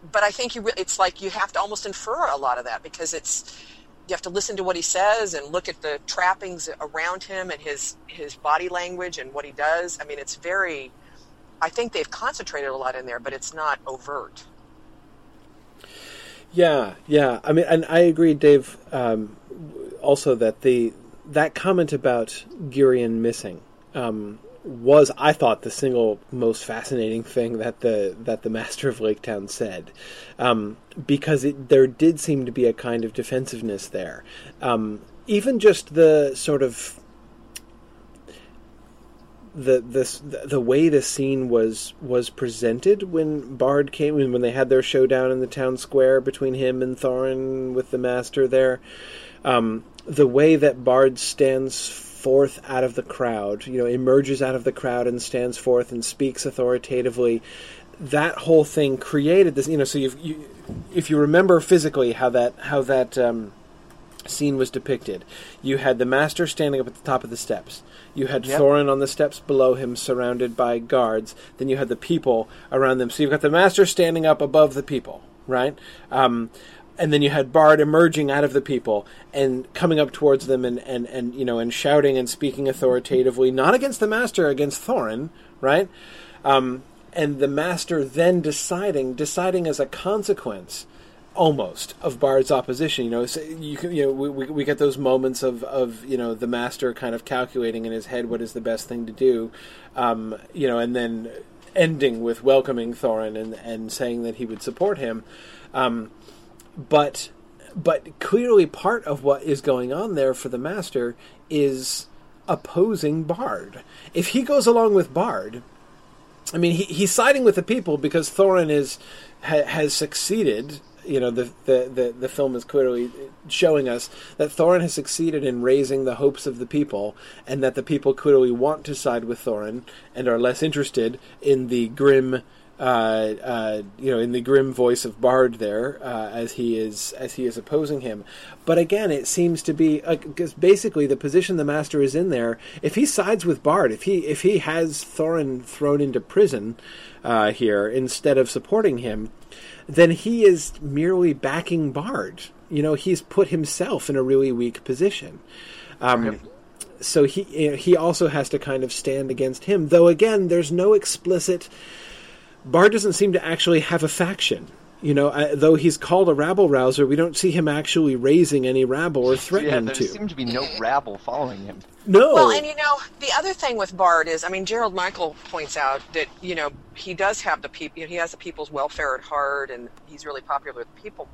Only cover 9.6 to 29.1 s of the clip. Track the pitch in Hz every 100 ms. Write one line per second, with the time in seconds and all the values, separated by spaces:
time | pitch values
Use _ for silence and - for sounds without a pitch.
9.6 | 147 170 175 - 147 143 139 - 170 190
10.6 | 180 147 131 _ _ - - _ - _
11.6 | 165 233 233 180 151 - 233 - 208 147
12.6 | 139 131 131 127 127 123 127 135 - 160
13.6 | 156 - 135 131 143 143 101 - - -
14.6 | - - - - - - - - - -
15.6 | - - - - - - - - - 170
16.6 | 170 143 104 95 - 147 135 117 - 160
17.6 | 165 165 156 165 175 160 165 147 151 143
18.6 | 127 - - 131 120 110 107 - - -
19.6 | 156 - - - 143 143 147 120 110 -
20.6 | 135 123 113 - - - - 147 156 -
21.6 | 185 185 156 139 131 120 110 - - 262
22.6 | 147 127 135 127 117 113 117 117 101 85
23.6 | - _ _ 131 120 107 104 110 - -
24.6 | - 120 120 147 139 - 147 147 123 110
25.6 | 113 - 135 123 110 101 - 127 117 110
26.6 | - 113 - 127 110 113 117 127 117 113
27.6 | 117 - 120 107 98 101 120 110 117 110
28.6 | 113 - 139 117 110